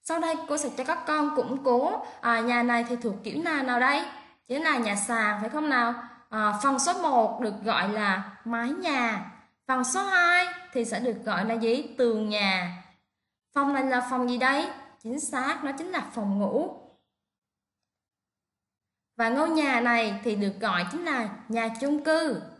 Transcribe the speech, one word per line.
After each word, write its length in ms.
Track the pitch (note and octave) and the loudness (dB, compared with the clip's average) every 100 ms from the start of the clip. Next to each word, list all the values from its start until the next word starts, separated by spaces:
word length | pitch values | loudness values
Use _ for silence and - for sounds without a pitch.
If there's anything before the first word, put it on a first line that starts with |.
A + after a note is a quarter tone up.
Sau 180 | - E4 | -4 -2
đây 140 | E4 D#4+ - | -2 -2 -2
cô 80 | D4 | -2
sẽ 120 | C#4+ B3 | -2 -4
cho 80 | |
các 140 | C4 E4+ - | -4 -4 0
con 300 | D4+ D4 C#4+ | 0 0 0
củng 280 | - C4+ | -2 -2
cố, 420 | C4+ A#3+ D4+ G#4 - - | 2 2 2 -2 -8 -6
à, 200 | A#3+ A#3 | 0 0
nhà 220 | A#3 A#3+ | 2 2
này 220 | A#3+ A#3+ A#3+ | 2 2 0
thì 80 | A#3+ | -2
thuộc 180 | A#3 G3 | -4 -4
kiểu 180 | A3 C#4+ | -6 -4
nào 200 | E4+ D4+ | -2 0
nào 180 | C4 A#3+ | 0 2
đây? 240 | C4 D4 - - - _ _ | 4 2 -2 -10 -20 _ _
Chính 140 | C4+ | -2
là 160 | D#4+ C4+ | 0 2
nhà 160 | A3 | 0
sàn 460 | G3+ - A#3 G#3+ G#3 | -2 0 0 2 0
phải 80 | A3 | -2
không 200 | D4+ D4+ | -2 2
nào? 260 | B3+ A#3 A#3+ - - _ | 2 2 -2 -10 -18 _
À, 220 | A3 G#3+ G#3 | 0 0 2
phần 160 | C#4 C4 | 2 2
số 140 | E4+ F4+ | 2 2
một 380 | E4 B3+ G#3+ A3 | 4 4 4 0
được 140 | A#3 G3+ | -4 -2
gọi 240 | G3+ - F#3+ | 0 0 0
là 500 | G#3+ G#3 F#3+ G3 - | 0 0 0 -4 -12
mái 240 | A3+ A#3 A#3+ | -6 -4 -2
nhà. 640 | E4+ F4+ C#4 A#3 G3+ G#3 - _ _ - | -2 0 0 0 -2 -8 -16 _ _ -2
Phần 160 | B3+ | 0
số 180 | A#3+ F#4 | 2 0
hai 440 | G4 F#4+ F4 F4+ F4+ - - | 2 4 6 4 2 -4 -6
thì 120 | C4 | -4
sẽ 160 | A3+ G#3 | -2 -2
được 240 | B3 G3+ | -2 -2
gọi 200 | A3 F3+ | -2 -2
là 100 | G#3+ | 0
gì? 400 | A#3 A3+ B3 - - | 0 2 0 -2 0
Tường 300 | A#3+ A3 G#3+ | 2 2 0
nhà. 560 | G#3 G3+ F#3 F3 F3+ - _ _ _ _ _ _ | 2 2 2 -2 -8 -18 _ _ _ _ _ _
Phòng 200 | C#4+ C#4 | 0 2
này 100 | C#4 | 2
là 220 | C4 B3 B3 | 2 0 0
phòng 200 | B3+ B3 | 0 0
gì 80 | B3 | 2
đây? 320 | B3+ C#4+ F4+ - - - | 2 2 -2 -8 -16 -14
Chính 180 | A3 C#4 | -8 -6
xác, 440 | - C#4 C4 D#4+ | -4 -4 -2 -4
nó 80 | C#4+ | -4
chính 160 | C#4 F4 | -6 -6
là 180 | F4 - | -6 -6
phòng 240 | - G3+ G3 | -4 -2 0
ngủ. 420 | G3+ B3 E4+ - - _ _ _ _ _ _ _ _ _ _ _ _ _ _ _ _ _ _ _ _ _ _ - | 2 0 -2 -8 -20 _ _ _ _ _ _ _ _ _ _ _ _ _ _ _ _ _ _ _ _ _ _ -2
Và 100 | A3+ | 0
ngôi 200 | C4 D#4+ | 2 2
nhà 320 | D#4 C#4+ B3 | 2 2 2
này 400 | A#3+ A#3 A3 G3 | 4 2 2 -2
thì 120 | A#3 G#3 | -2 0
được 240 | G3+ F#3+ | -2 -2
gọi 260 | A3 F3 F3+ | -2 0 -2
chính 120 | D#4 | -4
là 240 | E4+ C4+ G#3+ G3+ - | -2 -2 -4 -8 -4
nhà 200 | A3+ A3+ A3+ | -2 -2 -2
chung 240 | C#4 D4 | 0 0
cư. 380 | D4+ D#4+ D#4+ F#3 - | 2 2 2 -4 -8